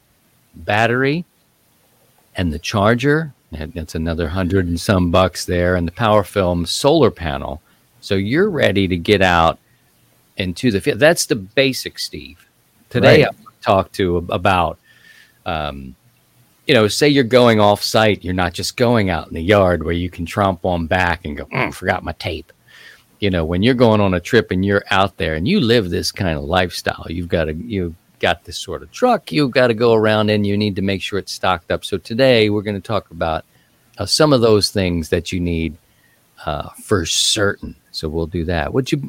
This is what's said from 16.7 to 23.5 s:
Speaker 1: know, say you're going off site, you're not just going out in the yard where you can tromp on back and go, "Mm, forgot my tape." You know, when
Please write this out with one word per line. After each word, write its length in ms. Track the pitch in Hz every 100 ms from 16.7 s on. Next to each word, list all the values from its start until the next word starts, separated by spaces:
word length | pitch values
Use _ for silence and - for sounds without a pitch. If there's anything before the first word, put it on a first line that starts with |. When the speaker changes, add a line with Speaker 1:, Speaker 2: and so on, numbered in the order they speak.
Speaker 1:
know, 140 | 123 107
say 220 | - 147
you're 160 | 139
going 340 | 117 123 120 107
off 240 | 104 101
site, 400 | - 113 110 95
you're 100 | 87
not 200 | 92 87
just 240 | 92 - -
going 320 | 120 117 95
out 180 | 82 -
in 60 |
the 100 | 80
yard 400 | 85 104 92 85
where 100 | 78
you 160 | 87 90
can 160 | -
tromp 380 | 82 107 98 90
on 240 | 95 87 80
back 380 | 92 87 85
and 100 | 78
go, 100 | 73 78
"Mm, 260 | 135 98
forgot 300 | - 92 90
my 100 | 78
tape." 400 | - 95 78 - _ _ - - - _ _
You 120 | 101
know, 120 | 90
when 180 | 80